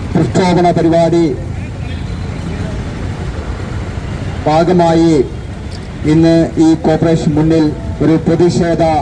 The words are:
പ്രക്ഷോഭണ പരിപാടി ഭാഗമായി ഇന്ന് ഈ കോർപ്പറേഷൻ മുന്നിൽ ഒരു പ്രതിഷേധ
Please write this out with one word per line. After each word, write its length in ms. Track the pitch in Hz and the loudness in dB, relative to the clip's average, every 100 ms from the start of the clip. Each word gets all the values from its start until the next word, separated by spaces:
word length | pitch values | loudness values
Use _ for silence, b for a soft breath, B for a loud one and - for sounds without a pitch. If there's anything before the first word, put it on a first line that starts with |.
| - | -4
പ്രക്ഷോഭണ 560 | - - - 185 175 175 | 0 0 0 2 2 2
പരിപാടി 540 | 170 165 165 165 170 160 127 - - - - - - - - - - - - - - - - - - - - - - - - - - - - - - 147 | 2 2 2 2 2 0 -2 -6 -8 -8 -8 -8 -6 -6 -8 -8 -8 -6 -6 -6 -6 -6 -6 -6 -6 -6 -6 -6 -6 -6 -6 -6 -8 -6 -6 -6 -4 0
ഭാഗമായി 760 | 156 170 180 170 165 165 156 117 - - - - - - - 139 | 2 2 4 4 4 4 2 0 -4 -10 -10 -10 -10 -10 -6 0
ഇന്ന് 360 | 160 165 165 165 - | 4 6 4 2 2
ഈ 180 | 160 | 2
കോർപ്പറേഷൻ 600 | 160 - 156 165 165 - | 4 2 2 2 2 2
മുന്നിൽ 380 | 151 160 160 151 143 - - | 2 2 2 2 -2 -6 -2
ഒരു 120 | 147 160 165 | 2 2 2
പ്രതിഷേധ 560 | 165 175 - 170 160 165 151 | 2 2 2 0 2 2 2